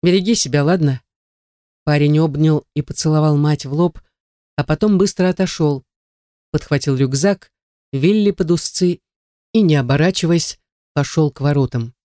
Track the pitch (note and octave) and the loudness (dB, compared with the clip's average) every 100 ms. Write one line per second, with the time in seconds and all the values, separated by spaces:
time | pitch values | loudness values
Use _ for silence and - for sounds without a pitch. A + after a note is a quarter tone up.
0 | E3+ F#3 F#3+ A3+ C#3 C#3+ C#3+ F#3 D3+ C3 | 2 0 0 -2 0 0 0 0 0 -2
1 | _ _ _ _ _ _ _ _ - D3 | _ _ _ _ _ _ _ _ -2 0
2 | D3 D3+ D#3+ C#3+ D#3 D3+ - - C#3+ - | 2 2 0 2 2 2 -2 -8 -8 -4
3 | D#3 D#3 D3+ D3 D3 D3+ C3+ C#3+ F3 - | -2 2 2 2 2 -2 -4 -2 -2 -2
4 | _ _ _ _ _ - C#3+ D#3 G#3+ G3 | _ _ _ _ _ -8 -4 0 2 2
5 | G3 - F#3 F3+ F#3+ - D3+ C#3 - _ | 2 0 -2 0 -4 -2 -2 -2 -8 _
6 | _ _ _ _ _ - - C#3+ C#3+ C3 | _ _ _ _ _ -8 -2 -4 -2 0
7 | C3+ C3+ F3+ G3 - _ _ _ _ C#3 | 0 0 -2 -2 -6 _ _ _ _ -2
8 | D3+ G#3+ G3+ G3 E3 E3+ - - F3+ F3 | 2 2 2 0 -2 -2 -2 -2 -2 -2
9 | _ _ _ _ _ A3+ G3 D3+ A#2+ C#3 | _ _ _ _ _ 0 2 2 2 0
10 | E3 F#3 E3 E3+ - - _ _ _ - | 0 0 0 0 -2 -12 _ _ _ -6
11 | C#3 - D3+ - C#3 C#3+ C3 B2 A#2 - | -4 0 -2 0 -2 0 -2 -4 -8 -12